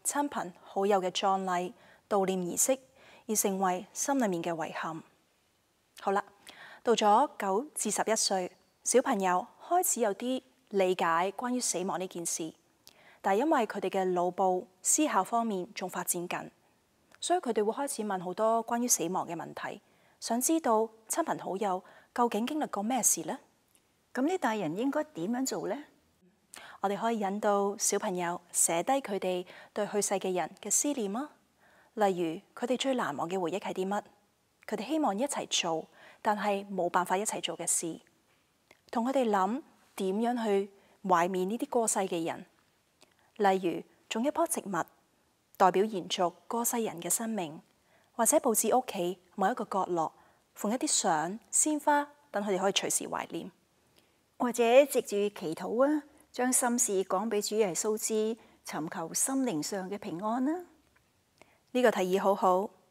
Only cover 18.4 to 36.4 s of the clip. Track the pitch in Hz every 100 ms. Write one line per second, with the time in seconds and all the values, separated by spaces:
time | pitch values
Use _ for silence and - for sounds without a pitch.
18.4 | 220 226 226 233 240 - 170 180 139 165
19.4 | 147 143 139 - _ _ _ - - 233
20.4 | 254 320 269 220 220 - - - 320 151
21.4 | - 185 208 185 - - _ - 240 208
22.4 | 247 302 247 202 214 254 - 170 156 240
23.4 | _ _ _ _ _ _ _ - 285 370
24.4 | 240 220 156 180 269 294 302 160 180 247
25.4 | 262 185 170 262 - _ _ _ _ _
26.4 | _ - - - 196 202 226 226 190 202
27.4 | 214 202 202 208 - 202 214 180 170 180
28.4 | - - - 170 175 269 262 196 185 180
29.4 | 180 - - - 202 208 - 196 185 180
30.4 | 156 - 208 - 294 277 202 220 302 -
31.4 | _ _ _ _ _ 220 202 180 165 175
32.4 | - - 247 247 269 247 151 139 165 190
33.4 | 165 185 - 175 190 202 - _ _ _
34.4 | _ _ - 214 208 311 262 196 285 -
35.4 | - - 175 160 - - - - 226 214